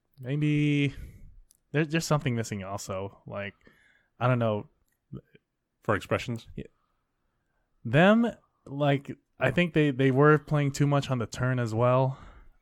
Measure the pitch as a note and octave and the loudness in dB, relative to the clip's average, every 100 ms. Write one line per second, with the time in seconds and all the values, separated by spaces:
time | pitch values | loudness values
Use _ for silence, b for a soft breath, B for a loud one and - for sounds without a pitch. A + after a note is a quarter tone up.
0 | _ - B2 D3 D3+ D3 D3 C#3+ C#3+ B | _ -16 -8 -2 0 0 0 0 -2 B
1 | B B B B - _ _ D3 D#3 D#3+ | B B B B -20 _ _ -4 -2 -4
2 | - D3 C3+ A#2 A2+ G#2 F#2+ G2+ - F#2+ | -2 -2 0 -4 -4 -8 -8 -10 -8 -8
3 | G2 - - G#2 G2+ - b b b b | -8 -12 -14 -12 -12 -14 b b b b
4 | b _ B2 B2 A2+ G#2 - _ _ _ | b _ 0 2 0 -2 -6 _ _ _
5 | _ C3 - _ _ _ _ _ - G2 | _ -18 -18 _ _ _ _ _ -4 -4
6 | - G#2 - A2+ - - - _ _ _ | -2 -4 -4 -10 -12 -16 -16 _ _ _
7 | _ _ _ _ _ _ _ _ A#2+ C3+ | _ _ _ _ _ _ _ _ -2 4
8 | F#3+ A3+ A#3 - _ _ - C#3 D3 C#3 | 6 6 2 -4 _ _ -14 -2 0 0
9 | C#3 - _ - C3 F3 F3 D#3 D3+ B2+ | -4 -14 _ -4 0 0 0 2 2 2
10 | C3+ C3 D3 D3+ - D3+ C#3+ - D3 C#3+ | 2 6 6 4 2 0 0 0 2 2
11 | - B2+ G#2+ - B2+ B2+ A#2 A2 B2 B2+ | 0 -4 -4 -4 -2 -2 -2 0 2 2
12 | C3 C3+ B B B B | 0 -4 B B B B